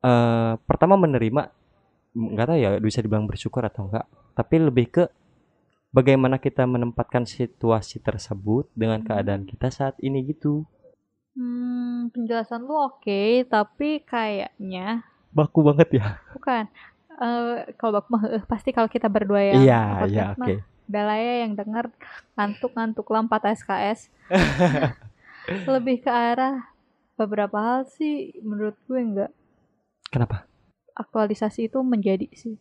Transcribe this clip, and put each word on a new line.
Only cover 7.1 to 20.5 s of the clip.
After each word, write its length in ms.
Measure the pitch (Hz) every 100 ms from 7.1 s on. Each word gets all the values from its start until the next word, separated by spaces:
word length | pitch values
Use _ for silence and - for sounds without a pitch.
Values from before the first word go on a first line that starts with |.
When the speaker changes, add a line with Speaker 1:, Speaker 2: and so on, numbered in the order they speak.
| 123 120
Speaker 1:
situasi 760 | - 123 _ 117 110 - -
tersebut 720 | - 107 - 101 101 117 -
dengan 320 | - 110 110
Speaker 2:
Hmm. 40 | 110
Speaker 1:
keadaan 340 | 107 98 98
kita 240 | 98 - 127
saat 300 | - 135 -
ini 240 | 139 135 131
gitu. 380 | 151 151 147 156 _ _ _ _ _ _
Speaker 2:
Hmm, 760 | 262 247 240 247 247 240 240 240
penjelasan 540 | 240 226 233 220 233
lu 120 | 254 302
oke, 440 | 277 - - 196 208 247 254
tapi 540 | 214 208 _ 294 302
kayaknya 1000 | _ 240 220 202 - _ 190 185 190 233 - _ _
Speaker 1:
Baku 320 | - 151 -
banget 320 | 147 143 165
ya? 240 | 131 104 98 _
Speaker 2:
Bukan. 320 | - - 240 214 - - _ _ 311
Eh, 380 | 233 240 240 240 - -
kalau 160 | 226
baku 140 | 208 -
mah, 140 | 233 214
eh, 160 | 220
pasti 300 | - 220 -
kalau 160 | 247 226
kita 180 | 233 220
berdua 320 | 208 202 202
yang 220 | 202 160
Speaker 1:
Iya, 200 | 135 117 107 98
Speaker 2:
podcast 100 | 95
Speaker 1:
iya, 160 | 104 101
Speaker 2:
mah, 160 | 101
Speaker 1:
oke. 80 | 98